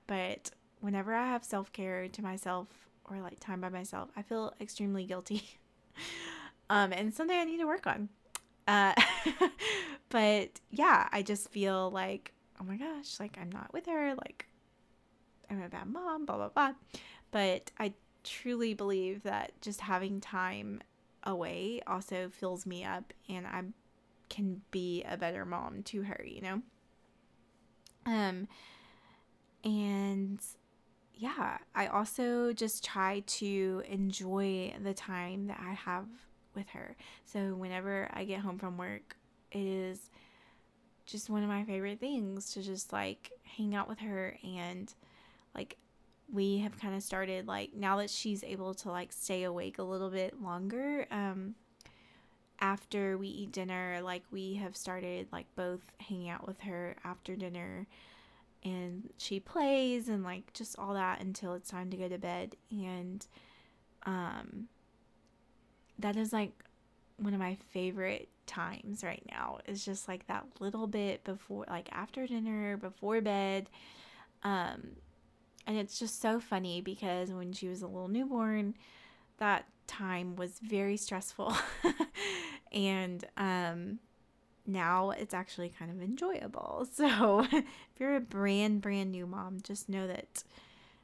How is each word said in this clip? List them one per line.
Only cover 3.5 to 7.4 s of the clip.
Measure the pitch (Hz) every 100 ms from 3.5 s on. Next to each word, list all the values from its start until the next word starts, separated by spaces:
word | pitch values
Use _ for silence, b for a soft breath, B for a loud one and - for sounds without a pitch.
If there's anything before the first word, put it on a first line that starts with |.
| 185
by | 180
myself, | 185 196 190 - -
I |
feel | 202 226 220 -
extremely | - - 202 196 185
guilty. | 185 180 208
<laughs> | - - - _ - B B B 339 B B - -
Um, | 208 196
and | 185 214
something | 220 320
I | 359